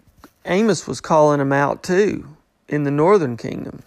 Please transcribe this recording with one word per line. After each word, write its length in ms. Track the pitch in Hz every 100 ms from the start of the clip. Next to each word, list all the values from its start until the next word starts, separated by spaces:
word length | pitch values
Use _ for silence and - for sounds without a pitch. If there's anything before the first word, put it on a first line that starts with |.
| _ _ - _
Amos 420 | - 185 220 160 -
was 140 | 123
calling 400 | - 160 151 143
them 140 | 139
out 300 | 139 139 -
too 440 | - 185 208 - 139 - _ _ -
in 160 | 151
the 80 | 143
northern 460 | 143 165 202 139 113
kingdom. 440 | - - - -